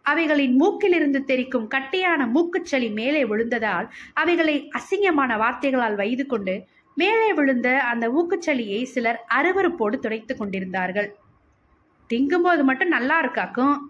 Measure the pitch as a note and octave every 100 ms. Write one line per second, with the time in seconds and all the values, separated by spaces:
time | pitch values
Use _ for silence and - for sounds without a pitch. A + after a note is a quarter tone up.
0 | - D4+ D#4+ D4 C4+ B3 F4+ - G4+ F4
1 | D4 C4+ C4+ B3+ B3+ B3 G#3+ C4+ C4+ F#4
2 | F#4 D#4+ A#3+ C4 F4 F#4 F4 C4+ A#3 G#3
3 | A#3+ D4+ A#3 G#3+ A#3 A#3 G#3+ F3+ A3+ -
4 | - - D#4+ E4+ D#4+ D4 - - - F#4+
5 | G4 D4+ C4 A3 A3+ B3 C#4 C4 A3+ G#3
6 | G3+ B3 C#4 A#3 F#3+ F#3+ - _ _ -
7 | F#4 A4+ A4 D#4 C#4 B3 B3 C4 B3 A#3
8 | A#3 C#4 E4+ F#4 D#4+ C4+ G#3+ G3+ B3+ B3+
9 | A3+ A#3 - B3+ E4 F#4+ F4+ F4 G#3 B3+
10 | A#3 A3 A3 B3+ G#3 G3 F#3+ F#3+ F#3 F#3+
11 | G3+ - _ _ _ _ _ _ _ _
12 | _ A#3 C#4 F4 F4+ E4 C4+ C4 F#4 C#4
13 | B3+ E4 C4+ A#3 F3+ - C4+ C#4+